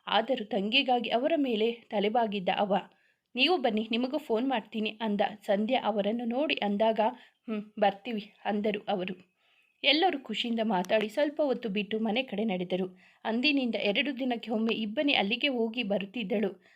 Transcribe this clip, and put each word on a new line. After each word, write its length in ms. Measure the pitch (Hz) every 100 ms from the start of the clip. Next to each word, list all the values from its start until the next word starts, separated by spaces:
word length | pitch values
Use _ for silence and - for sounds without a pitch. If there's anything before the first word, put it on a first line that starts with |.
| -
ಆದರೂ 380 | 190 226 262
ತಂಗಿಗಾಗಿ 680 | 208 226 196 254 262 247 233
ಅವರ 220 | 226 277 330
ಮೇಲೆ 360 | 277 220 220
ತಲೆಬಾಗಿದ್ದ 760 | 233 - 214 202 240 226 202 190 185
ಅವ. 200 | 214 220 - _ _ _ _
"ನೀವು 220 | 240 277 359
ಬನ್ನಿ, 320 | 247 214 220
ನಿಮಗೂ 280 | 226 254 294
ಫೋನ್ 300 | - 226 262
ಮಾಡ್ತೀನಿ" 500 | 247 202 226 214 220
ಅಂದ. 200 | 226 208 196 208 -
ಸಂಧ್ಯಾ 340 | 202 214 262
ಅವರನ್ನು 400 | 208 214 196 240
ನೋಡಿ 300 | 240 233 302
ಅಂದಾಗ, 460 | - 208 202 220 220 220 254 - _ -
"ಹ್ಮ್, 160 | 214 208 -
ಬರ್ತೀವಿ" 540 | 202 196 - 220 196 _
ಅಂದರು 400 | 208 208 214 208 -
ಅವರು. 440 | 202 185 185 - _ _ _ _ _
ಎಲ್ಲರೂ 340 | 269 285 370 285
ಖುಷಿಯಿಂದ 420 | - 208 240 226
ಮಾತಾಡಿ 460 | 220 190 185 220 214
ಸ್ವಲ್ಪ 340 | 254 302 294
ಹೊತ್ತು 260 | 302 240 233
ಬಿಟ್ಟು 320 | 196 208 220
ಮನೆ 220 | 220 214
ಕಡೆ 220 | 262 196
ನಡೆದರು. 540 | 226 185 180 185 185 - _ _
ಅಂದಿನಿಂದ 500 | - 220 277 285 254
ಎರಡು 440 | 208 208 202 285 247
ದಿನಕ್ಕೆ 320 | 262 233 -
ಒಮ್ಮೆ 240 | 220 226
ಇಬ್ಬನಿ 380 | 214 220 220 294
ಅಲ್ಲಿಗೆ 360 | - 196 240 294
ಹೋಗಿ 340 | 247 226 233
ಬರುತ್ತಿದ್ದಳು. 800 | 214 196 196 247 202 202 214 - _